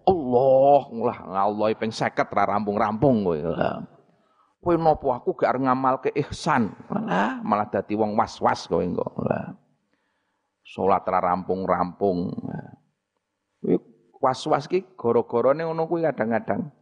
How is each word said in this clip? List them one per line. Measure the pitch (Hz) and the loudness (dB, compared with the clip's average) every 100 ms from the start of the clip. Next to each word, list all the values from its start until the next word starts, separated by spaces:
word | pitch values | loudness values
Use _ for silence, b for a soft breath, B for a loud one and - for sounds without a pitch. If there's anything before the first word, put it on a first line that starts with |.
Allah, | - 180 127 123 135 131 139 143 - | 0 0 2 4 6 6 8 6 2
lah, | 117 117 92 82 95 101 | -4 -4 -4 -6 -2 0
Allah | 104 107 | 0 0
ping | 110 113 | 0 -4
seket | - 113 - 135 | -2 -4 -2 0
ra | 104 | 2
rampung-rampung | 101 104 104 104 107 110 143 113 | 2 0 -2 0 0 2 4 4
kowe. | 95 78 82 | 2 0 -2
Lah. | - - - - _ _ _ _ _ _ _ | 0 -2 -2 -12 _ _ _ _ _ _ _
Kowe | 175 170 | -2 2
napa | 160 147 135 123 | 2 2 0 -2
aku | 185 | -4
gak | - 131 127 | 0 0 2
arep | |
ngamalke | 131 127 131 131 143 160 | 2 2 0 0 -2 -4
ihsan? | - - 165 135 98 - - | -6 -4 0 0 0 -4 -8
Lah, | - 220 170 - 254 | -6 -2 -2 -2 -4
malah | 214 104 107 | -2 -2 0
dadi | 104 - 104 | -4 -2 -2
wong | 107 | 0
was-was | 110 107 - 117 117 - | 0 -2 0 0 0 -2
kowe | 85 | -2
engko. | 90 90 - - | 0 -4 -6 -6
Lah. | - - - - _ _ _ _ _ _ _ _ _ _ - | -2 -4 -4 -14 _ _ _ _ _ _ _ _ _ _ -16
Salat | - 92 92 - | -2 2 2 2
ra | 92 90 | 0 0
rampung-rampung. | 92 90 92 92 90 90 - 98 87 92 - | -2 -2 -4 0 0 -2 -2 0 0 -4 -6
Lah. | - - - - _ _ _ _ _ _ _ _ | -8 -10 -12 -20 _ _ _ _ _ _ _ _
Kuwi | - - - _ _ - | -2 -2 -4 _ _ -2
was-was | 131 131 156 143 147 | -2 0 -2 -2 0
ki | 180 - - | -4 -6 -4
gara-garane | 117 117 - 117 123 147 | 0 0 0 0 2 0
ngono | 165 160 160 | -2 -4 -4
kuwi | 170 | -2
kadang-kadang. | 160 127 113 110 117 101 147 _ | -2 -2 -2 -2 -2 -4 -6 _